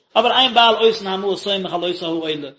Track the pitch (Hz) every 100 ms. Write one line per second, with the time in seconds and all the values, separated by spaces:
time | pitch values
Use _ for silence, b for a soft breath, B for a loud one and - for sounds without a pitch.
0 | _ 214 233 226 262 233 233 214 226 220
1 | 196 190 196 185 208 196 185 170 175 175
2 | 170 165 160 156 143